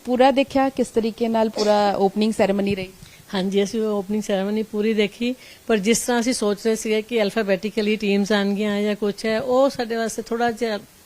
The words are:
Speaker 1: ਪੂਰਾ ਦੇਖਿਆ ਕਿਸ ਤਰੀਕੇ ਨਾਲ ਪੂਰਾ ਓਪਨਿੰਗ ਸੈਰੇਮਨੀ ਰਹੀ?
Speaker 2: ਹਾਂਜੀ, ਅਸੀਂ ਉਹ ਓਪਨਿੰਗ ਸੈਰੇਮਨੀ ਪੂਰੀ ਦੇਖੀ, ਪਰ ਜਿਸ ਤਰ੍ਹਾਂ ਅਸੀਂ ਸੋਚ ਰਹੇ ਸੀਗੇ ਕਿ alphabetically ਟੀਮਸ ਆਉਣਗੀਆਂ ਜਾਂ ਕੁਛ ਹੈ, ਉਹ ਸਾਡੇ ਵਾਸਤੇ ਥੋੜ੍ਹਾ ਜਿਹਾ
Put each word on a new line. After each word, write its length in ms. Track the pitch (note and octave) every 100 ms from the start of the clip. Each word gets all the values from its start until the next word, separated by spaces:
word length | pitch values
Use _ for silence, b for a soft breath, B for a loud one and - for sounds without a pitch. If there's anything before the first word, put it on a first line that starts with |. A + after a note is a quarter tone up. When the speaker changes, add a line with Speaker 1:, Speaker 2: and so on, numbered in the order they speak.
Speaker 1:
ਪੂਰਾ 260 | - B3 C4
ਦੇਖਿਆ 380 | C4+ C4+ C4+ C4
ਕਿਸ 180 | - A#3
ਤਰੀਕੇ 420 | A#3 A3 G#3 A#3
ਨਾਲ 200 | A3+ A3
ਪੂਰਾ 460 | G#3+ G#3 G#3 G3+ F#3+
ਓਪਨਿੰਗ 360 | G3 G#3 G#3+
ਸੈਰੇਮਨੀ 420 | G#3+ G3 G3+ G3
ਰਹੀ? 140 | G3 F#3 - B B -
Speaker 2:
ਹਾਂਜੀ, 280 | G3+ F#3+ G3
ਅਸੀਂ 180 | G3+ A3+
ਉਹ 180 | A3 G#3
ਓਪਨਿੰਗ 240 | F#3+ G#3+
ਸੈਰੇਮਨੀ 400 | G#3 G3 G3 G#3+
ਪੂਰੀ 320 | G#3+ G#3 G#3+
ਦੇਖੀ, 400 | A3 G#3 - A#3+ B3+ B B -
ਪਰ 100 | A3
ਜਿਸ 200 | G3 A3+
ਤਰ੍ਹਾਂ 220 | - A#3+
ਅਸੀਂ 120 | A#3
ਸੋਚ 260 | A#3+ G#3 G3+ A3+
ਰਹੇ 100 | A3
ਸੀਗੇ 260 | A3 G#3+
ਕਿ 200 | G#3+ A#3
alphabetically 720 | G3+ A3+ G3+ F#3 G#3+ A3 G#3 G#3+
ਟੀਮਸ 320 | G#3 G3+ G3
ਆਉਣਗੀਆਂ 500 | G#3 G3+ G3+ G#3 G3+
ਜਾਂ 120 | G#3
ਕੁਛ 320 | G#3 G#3 G3+ A3
ਹੈ, 140 | A3
ਉਹ 300 | B3 B3+ C4+
ਸਾਡੇ 260 | C4 A#3 A3+
ਵਾਸਤੇ 260 | A3+ A#3
ਥੋੜ੍ਹਾ 280 | A3 A#3 A#3+
ਜਿਹਾ 280 | A3 A#3 G3+ - -